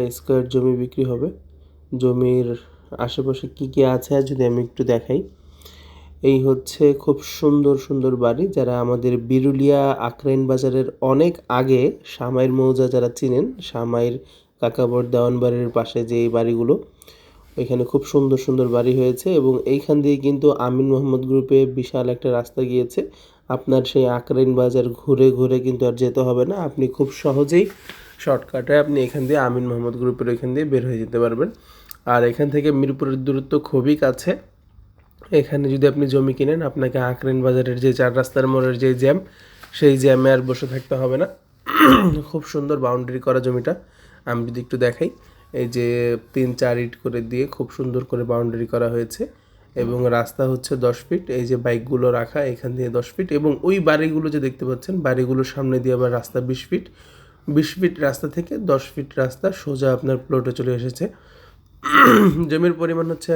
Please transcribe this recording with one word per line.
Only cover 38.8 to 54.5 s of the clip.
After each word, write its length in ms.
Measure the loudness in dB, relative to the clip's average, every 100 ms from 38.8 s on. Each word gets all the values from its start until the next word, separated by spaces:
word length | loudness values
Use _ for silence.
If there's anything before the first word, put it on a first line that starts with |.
| 0
জ্যাম, 240 | 2 2 2 -2 -20 -20 -20 -16
সেই 220 | 2 4 6
জ্যামে 320 | 4 4 4
আর 100 | 2
বসে 260 | 0 -6 -6
থাকতে 280 | -8 -6 -4
হবে 220 | -2 -2
না। 100 | -4 -6 _ _ -6 4
<clears throat> 420 | 6 6 4 0 -4
খুব 160 | -8 -6
সুন্দর 320 | -6 -2 -2
বাউন্ডারি 400 | 0 -2 -4 -6
করা 200 | 0 0
জমিটা। 340 | 0 -2 -2 -4 -8 _ -20 -16 -6
আমি 160 | -4
যদি 160 | -4 -8
একটু 160 | -6 0
দেখাই, 320 | 0 0 -4 -6 -20 -20 _
এই 140 | -6 -4
যে 180 | -2 -2 0 0 -2 -4
তিন 200 | -2 -2
চার 220 | 0 0 0
ইট 160 | -4 -6
করে 220 | -8 -6
দিয়ে 240 | -6 -4 -4
খুব 200 | -6 -10
সুন্দর 300 | -6 -4 -4
করে 200 | -4 -6
বাউন্ডারি 440 | -2 -2 -2 -4 -4
করা 200 | -2 -2
হয়েছে 340 | -2 -6 -8 -10 -12 _ _ _ -6
এবং 240 | -4 0 0
রাস্তা 340 | 0 -2 -2 -2
হচ্ছে 260 | -2 -4 -2
দশ 220 | -2 -2
ফিট। 200 | -4 -6 -4
এই 140 | -6 -2
যে 100 | -2
বাইকগুলো 500 | 0 -2 -2 0 2
রাখা, 280 | 0 -2 -4 -4
এখান 260 | -4 -8
দিয়ে 160 | -6 -4
দশ 180 | -4 -6
ফিট 200 | -6 -4
এবং 200 | 0 0 0
ওই 140 | 0 0
বাড়িগুলো 480 | 2 2 0 -2 -2
যে 100 | -2
দেখতে 240 | -4